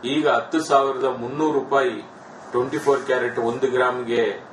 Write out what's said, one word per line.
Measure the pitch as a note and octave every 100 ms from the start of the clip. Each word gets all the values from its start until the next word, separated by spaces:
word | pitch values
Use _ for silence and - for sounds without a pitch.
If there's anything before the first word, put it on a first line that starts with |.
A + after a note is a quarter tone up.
| B2
ಈಗ | D3 D3
ಹತ್ತು | - - E3
ಸಾವಿರದ | - C#3 C3+ C3
ಮುನ್ನೂರು | C3 A#2+ A#2 C#3+ D#3 C3+
ರೂಪಾಯಿ | B2+ C#3 B2+ G#2+ - - - - -
ಟ್ವೆಂಟಿ | B2 C3 D3
ಫೋರ್ | C#3 C3+
ಕ್ಯಾರೆಟ್ | B2 B2+ A#2 A#2
ಒಂದು | A#2 B2+ C3
ಗ್ರಾಮ್ಗೆ | B2+ B2+ B2 A#2+ A#2 A2 G2 -